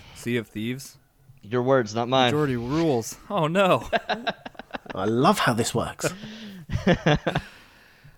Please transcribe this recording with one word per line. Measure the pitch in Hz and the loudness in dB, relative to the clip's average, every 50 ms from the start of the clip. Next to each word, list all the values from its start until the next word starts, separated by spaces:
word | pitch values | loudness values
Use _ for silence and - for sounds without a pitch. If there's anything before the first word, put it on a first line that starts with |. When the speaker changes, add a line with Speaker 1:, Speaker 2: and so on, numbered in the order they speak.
| - - - | -10 -16 -18
Speaker 1:
Sea | - - 120 120 | -10 -4 -2 -2
of | 120 107 | -2 -4
Thieves? | - - 104 110 120 127 135 - - - _ _ _ _ _ _ - - _ | -6 -8 -8 -6 -6 -6 -8 -12 -16 -20 _ _ _ _ _ _ -20 -20 _
Speaker 2:
Your | - 101 120 123 123 | -8 -4 -2 0 2
words, | 131 135 131 113 98 107 | 4 4 4 2 0 -2
not | 117 120 120 | -2 0 2
mine. | 127 131 127 120 143 | 4 4 4 4 4
Speaker 1:
Majority | 151 151 139 123 | 2 0 0 -2
rules. | 117 117 123 147 165 170 160 131 117 110 - - - - - | -2 -4 -2 0 0 2 2 2 0 -2 -4 -10 -14 -8 -4
Oh, | 202 185 156 | -2 0 0
no. | 151 170 202 196 180 151 - - - - 226 - - 208 226 247 - - - | 2 2 4 4 4 4 2 2 0 -2 -2 -2 -4 -6 -4 -4 -6 -6 -6
<laughs> | - - - - - - - - - - - | -12 -18 -18 -18 -16 -14 -14 -14 -12 -10 -6
Speaker 3:
I | - 98 | -4 -2
love | 107 113 120 143 185 208 - | 0 2 4 4 4 4 4
how | - 139 117 | 2 0 2
this | 110 113 - - | 0 0 -2 -2
works. | 113 82 76 - - - 151 185 202 220 214 220 220 220 202 196 180 151 - - - - | -2 -4 -4 -6 -6 -8 -8 -8 -10 -14 -16 -16 -16 -16 -16 -16 -16 -8 -6 -6 0 2
Speaker 1:
<laughs> | - - - - 160 147 - - - - - - - - - - - - - - _ _ _ - - - | 2 2 4 4 2 2 2 0 -2 -4 -4 -6 -8 -14 -20 -20 -20 -20 -20 -20 _ _ _ -20 -20 -20